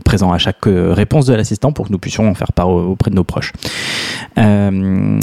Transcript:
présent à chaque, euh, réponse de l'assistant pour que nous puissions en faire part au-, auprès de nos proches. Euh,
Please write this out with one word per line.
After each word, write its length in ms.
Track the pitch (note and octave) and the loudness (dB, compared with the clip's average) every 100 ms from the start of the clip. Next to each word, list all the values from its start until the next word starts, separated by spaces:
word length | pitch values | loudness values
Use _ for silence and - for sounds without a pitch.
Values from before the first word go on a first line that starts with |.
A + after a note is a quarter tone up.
présent 300 | - - F2+ | 0 2 2
à 60 | F2 | 2
chaque, 280 | F#2+ - A2 | 0 0 0
euh, 280 | F2+ F2 | 2 2
réponse 320 | F2 G#2+ D#3 C3 | 2 2 2 4
de 80 | |
l'assistant 380 | A2+ G#2+ G#2+ C#3 | 2 0 0 -2
pour 140 | D3+ G2+ | -2 -4
que 40 | |
nous 60 | F#2+ | -4
puissions 280 | - - A2 | -4 -2 0
en 80 | |
faire 180 | F#2 - | 0 -2
part 180 | - F2+ | 0 2
au-, 220 | F2+ F2 | 2 0
auprès 180 | F#2+ - | -2 0
de 60 | G2 | 0
nos 80 | |
proches. 280 | E2+ - - - - - - - - - - - | 0 -4 -8 -10 -10 -10 -8 -8 -8 -10 -6 0
Euh, 800 | G#2+ G#2 G3+ - F#3+ F#2+ G2+ G#2 | 2 4 2 0 0 0 0 0